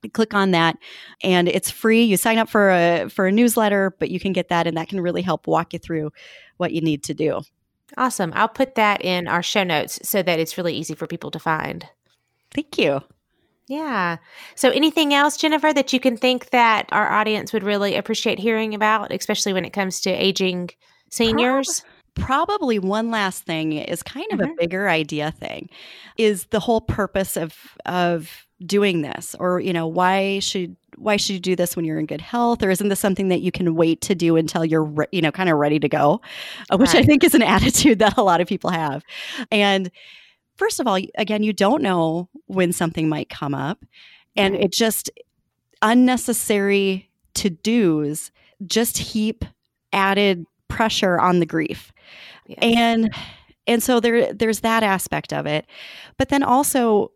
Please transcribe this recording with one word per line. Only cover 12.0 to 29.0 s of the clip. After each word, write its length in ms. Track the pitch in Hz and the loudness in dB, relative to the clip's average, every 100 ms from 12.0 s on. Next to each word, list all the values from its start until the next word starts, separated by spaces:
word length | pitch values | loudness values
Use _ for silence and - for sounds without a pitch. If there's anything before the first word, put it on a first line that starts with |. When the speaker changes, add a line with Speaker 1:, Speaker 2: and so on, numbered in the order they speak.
| _ _ _ _ _ | _ _ _ _ _
Speaker 1:
Thank 240 | - 302 - | -10 -6 -2
you. 240 | 175 139 - _ _ _ _ _ _ | 0 0 -6 _ _ _ _ _ _
Speaker 2:
Yeah. 480 | 285 311 226 175 165 _ - - - | -8 -4 -2 -4 -4 _ -20 -20 0
So 140 | 254 | 2
anything 440 | 262 311 330 294 | 4 2 2 2
else, 220 | 285 294 - | 4 2 2
Jennifer, 340 | 320 302 302 | 0 2 2
that 200 | 285 269 | 2 0
you 80 | 262 | 2
can 160 | 254 233 | 0 2
think 340 | 254 254 - | 0 0 0
that 360 | 254 233 220 - | 2 4 2 0
our 180 | - 208 | 0 2
audience 420 | 208 214 214 202 | 0 0 -2 -2
would 100 | 220 | -4
really 320 | 196 208 202 | -2 0 0
appreciate 440 | - 202 220 226 - | -2 -4 -4 -2 -2
hearing 360 | 214 220 220 | -2 -2 -2
about, 380 | 208 214 220 208 | 0 0 0 -2
especially 400 | - - 208 208 | -8 -4 -4 -2
when 100 | 185 | -2
it 80 | 180 | -4
comes 280 | - 190 180 | -4 -4 -2
to 100 | - | -4
aging 600 | 185 190 190 190 180 175 _ _ _ _ | 0 0 0 -2 -2 -8 _ _ _ _
seniors? 680 | - 226 226 247 269 262 - | -2 0 2 0 0 -2 -8
Speaker 1:
Prob-, 680 | - _ _ - - 269 349 | -10 _ _ -8 -2 -2 0
probably 300 | 415 294 220 | -2 0 0
one 320 | 185 208 226 | 0 -2 -2
last 340 | 226 190 - | -2 -4 -6
thing 280 | - 160 156 | -8 -4 -4
is 300 | 151 - 170 | -4 -6 -8
kind 240 | - 269 415 | -10 -12 -6
of 80 | 427 | -4
a 40 | |
Speaker 2:
Mm-hmm. 100 | 202 330 | -4 -2
Speaker 1:
bigger 300 | 170 185 202 | -4 -2 0
idea 420 | 160 151 151 151 | 0 -2 -4 -6
thing, 360 | - - - - - - - - - | -8 -12 -12 -16 -20 -20 -20 -18 0
is 280 | 220 196 - | 0 0 -4
the 140 | 214 | -4
whole 200 | - 220 | 0 -2
purpose 540 | - - 196 196 190 - | -2 -4 -2 -2 -4 -4
of, 200 | 160 - - _ - | -6 -10 -20 _ -6
of 600 | 180 175 170 160 - _ _ | 0 0 0 -6 -18 _ _
doing 380 | 175 202 202 170 | -2 0 2 0